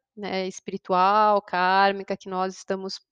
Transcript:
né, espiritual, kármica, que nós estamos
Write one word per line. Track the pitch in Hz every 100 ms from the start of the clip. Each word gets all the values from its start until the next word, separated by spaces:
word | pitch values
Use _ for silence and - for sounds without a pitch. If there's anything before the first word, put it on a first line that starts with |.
| _ 214
né, | 190 190 190
espiritual, | - - 190 - 185 190 208 214 202
kármica, | - 180 185 190 196 196 190 196
que | 196
nós | 185 190
estamos | 185 - 190 190 - _